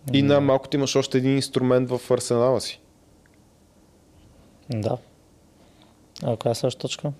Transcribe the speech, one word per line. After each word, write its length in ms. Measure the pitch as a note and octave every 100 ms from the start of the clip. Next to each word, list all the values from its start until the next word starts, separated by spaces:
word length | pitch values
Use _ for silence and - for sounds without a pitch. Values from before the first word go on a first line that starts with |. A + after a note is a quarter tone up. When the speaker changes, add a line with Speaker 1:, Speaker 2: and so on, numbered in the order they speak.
| C#3+
Speaker 1:
И 100 | C#3
Speaker 2:
М. 60 | C#3+
Speaker 1:
най-малкото 480 | C#3+ C#3 C3+ - D3
имаш 200 | C3+ C3+
още 220 | C3+ C3
един 180 | B2+ C3+
инструмент 540 | C3 C3 B2+ B2+ B2
в 200 | B2 -
арсенала 500 | B2 - A#2+ B2 A#2+
си. 200 | - - _ _ _ _ _ _ _ _ _ _ _ _ _ _ - - _ _ -
Speaker 2:
Да. 260 | A#2 G#2+ B2 - _ _ _ _ _ _ _ _ _ _ -
А 140 | B2+ A2+
коя 160 | A#2+
е 20 |
следващата 280 | A#2 C3 -
точка? 300 | C3 - D3+